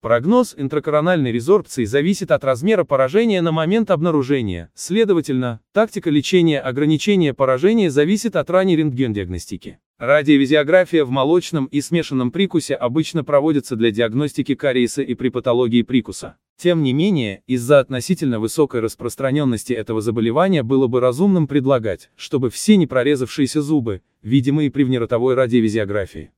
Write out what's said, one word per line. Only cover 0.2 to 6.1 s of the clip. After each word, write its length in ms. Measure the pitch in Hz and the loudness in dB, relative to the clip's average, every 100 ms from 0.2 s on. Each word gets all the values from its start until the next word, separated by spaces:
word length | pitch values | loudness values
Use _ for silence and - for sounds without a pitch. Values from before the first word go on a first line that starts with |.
| 143 247 247 - | 2 2 0 -4
интракорональной 760 | 135 147 147 151 160 180 127 | -4 -4 0 0 2 2 0
резорбции 520 | 117 120 202 - - | -2 2 0 0 -6
зависит 460 | 107 135 160 196 185 | -2 0 0 -2 -2
от 140 | 143 | -2
размера 400 | 135 123 170 220 | 0 -2 0 0
поражения 580 | - 139 131 180 233 190 | 0 0 2 2 2 2
на 80 | 170 | 0
момент 400 | 160 160 214 214 | 0 0 0 0
обнаружения, 800 | 175 170 156 127 139 107 87 82 - | 0 2 0 0 -2 -2 -6 -10 -16
следовательно, 840 | - 196 220 175 147 127 127 113 _ | -4 0 2 0 0 -2 -4 -6 _
тактика 360 | 196 220 202 | -2 -2 -2
лечения 520 | 170 | 0